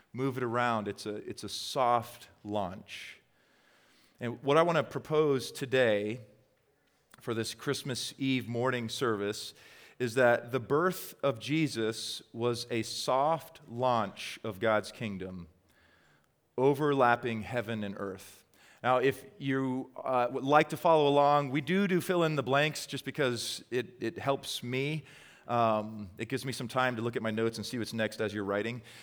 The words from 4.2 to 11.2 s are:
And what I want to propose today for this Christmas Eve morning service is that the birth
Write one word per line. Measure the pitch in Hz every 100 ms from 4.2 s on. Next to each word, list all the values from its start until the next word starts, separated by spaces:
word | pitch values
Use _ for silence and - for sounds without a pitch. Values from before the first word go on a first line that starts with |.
And | 120 117
what | 135 151
I |
want | 170 160
to |
propose | 120 139 - 156 156 135 117
today | - 135 131 120 104 104 120 - _ _ _ _ _ _ _ _ -
for | -
this | 113 110
Christmas | - 147 135 143 120 - -
Eve | 135 131 107
morning | 120 127 123 113
service | - 123 104 101 110 - - - - - -
is | 123
that | 117 120 120 120
the | 127
birth | 107 143 185 175 - -